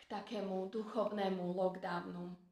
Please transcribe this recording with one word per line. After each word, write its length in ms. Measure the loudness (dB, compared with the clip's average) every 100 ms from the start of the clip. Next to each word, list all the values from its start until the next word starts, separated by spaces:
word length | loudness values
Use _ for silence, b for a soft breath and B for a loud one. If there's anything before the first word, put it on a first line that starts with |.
k 80 | -8
takému 640 | -6 -4 -2 0 0 0
duchovnému 800 | -2 -2 2 2 2 2 2 2
lockdownu. 800 | 4 2 2 -2 -2 -2 -6 -6 -8 -16